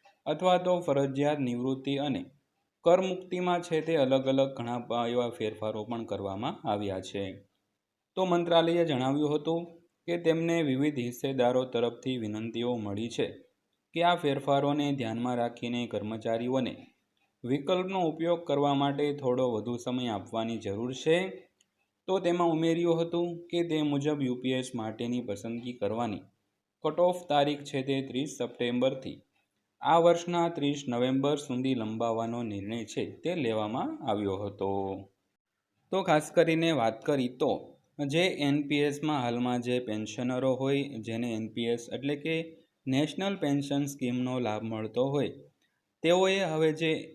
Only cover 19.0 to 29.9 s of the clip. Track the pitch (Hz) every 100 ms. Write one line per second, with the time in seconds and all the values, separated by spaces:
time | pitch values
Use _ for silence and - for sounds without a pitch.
19 | 147 143 131 123 127 110 104 120 131 127
20 | 123 101 98 113 113 113 107 101 120 131
21 | - 165 190 - - _ _ _ _ _
22 | - 190 175 175 170 160 165 165 170 160
23 | 170 170 175 170 - 175 170 160 151 143
24 | 143 147 135 123 123 131 127 120 110 107
25 | 120 123 113 98 117 117 123 123 101 110
26 | 117 98 - _ _ _ _ _ 151 151
27 | 180 180 - 147 143 143 - 139 131 135
28 | 135 123 147 - 120 - 120 123 131 139
29 | - - _ _ _ _ _ _ 135